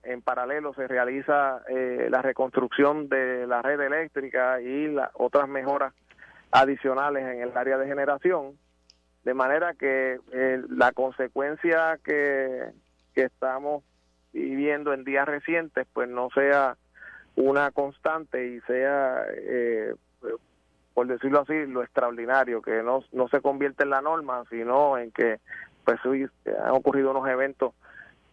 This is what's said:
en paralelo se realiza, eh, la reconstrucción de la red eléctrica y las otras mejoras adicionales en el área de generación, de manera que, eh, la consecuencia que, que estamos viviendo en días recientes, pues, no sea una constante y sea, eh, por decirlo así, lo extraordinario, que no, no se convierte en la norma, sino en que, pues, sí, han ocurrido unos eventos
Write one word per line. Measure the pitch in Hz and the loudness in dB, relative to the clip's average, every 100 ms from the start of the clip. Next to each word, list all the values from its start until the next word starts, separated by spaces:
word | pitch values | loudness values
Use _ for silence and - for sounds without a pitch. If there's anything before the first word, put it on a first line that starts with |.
en | 123 123 | -12 -8
paralelo | 135 123 123 147 147 | -4 -4 -4 -4 -6
se | 135 127 | -8 -4
realiza, | 127 123 135 135 143 139 127 - | 0 0 -2 0 2 2 -2 -4
eh, | 131 127 123 120 | -4 -2 -2 0
la | 127 | 2
reconstrucción | 131 127 131 - 127 - 143 151 143 | 0 0 0 0 0 2 2 2 0
de | 135 127 127 123 | 0 0 -2 -2
la | 120 | 0
red | 123 143 | 0 0
eléctrica | 139 151 160 139 131 127 127 127 | 0 -2 -4 -6 -4 0 0 0
y | 123 139 151 | -2 -4 -2
las | 143 - | -2 -4
otras | - 120 143 139 | -2 2 2 2
mejoras | 139 131 139 135 - _ - - - _ | -2 -2 -2 -2 -6 _ -20 -20 -20 _
adicionales | 127 135 135 135 131 143 139 | 6 6 4 0 0 0 -2
en | 131 123 | -4 -6
el | 120 123 | -4 -2
área | 127 135 | 0 0
de | 135 | 0
generación, | 143 139 143 180 175 139 143 _ _ _ _ _ _ | 0 0 2 2 0 -2 -14 _ _ _ _ _ _
de | 127 | -2
manera | 131 131 151 175 | 2 2 2 0
que, | 151 139 131 131 127 - | -2 0 0 0 -4 -8
eh, | 127 131 131 123 | -2 0 0 -4
la | 127 123 | 2 2
consecuencia | - 131 127 127 135 143 156 170 160 160 160 | 4 -2 -2 -4 -2 -4 -2 0 2 2 -2
que, | - 147 143 135 131 127 120 - _ _ _ | -2 0 2 0 -2 -6 -10 -14 _ _ _
que | - | -2
estamos | 131 - 131 131 143 147 - _ _ _ _ | 0 0 -4 -4 -4 -6 -8 _ _ _ _
viviendo | - 135 135 147 147 147 | -6 -4 -2 0 0 -2
en | 135 | -4
días | 131 139 143 | -2 -2 0
recientes, | 147 160 165 160 - 131 | -2 -2 -2 -2 -6 -6
pues, | - 123 | -4 -4
no | 123 123 | -4 -2
sea | - 139 143 135 - _ _ - - - - | 2 4 4 2 -2 _ _ -20 -20 -8 0
una | 131 143 143 | 2 4 2
constante | - 139 - 165 160 151 127 123 | 0 -4 -2 -4 -4 -4 -6 -6
y | 123 | -8
sea, | - 127 135 143 135 131 52 - | -4 0 2 2 0 0 -4 -6
eh, | - 123 120 113 110 - _ _ 113 113 - _ _ _ _ | -4 -2 0 0 -2 -8 _ _ -10 -10 -12 _ _ _ _
por | - 123 | -2 0
decirlo | 123 135 143 | 0 2 2
así, | 139 156 139 | 2 -2 -2
lo | 127 | -4
extraordinario, | 120 - 120 120 117 135 127 113 | -2 0 0 -2 0 2 2 -2
que | 110 113 | -2 -2
no, | 113 135 - | 0 -2 -2
no | 127 127 | -2 0
se | 143 | 2
convierte | 139 139 143 135 | 0 0 -2 0
en | 139 | 0
la | 135 | 2
norma, | 147 160 139 123 117 | 0 -2 -2 -6 -6
sino | 117 117 131 147 127 | -6 0 4 4 2
en | 117 | -4
que, | - 117 107 - - - _ | 0 0 0 -8 -18 -18 _
pues, | - 117 | 0 0
sí, | 127 135 135 - - - | 0 0 -2 -6 -6 -2
han | 113 | 2
ocurrido | 131 143 139 135 | 2 2 2 2
unos | 135 135 | 0 -2
eventos | 127 135 - 127 - - - - _ _ | 0 -2 -2 -4 -4 -18 -20 -20 _ _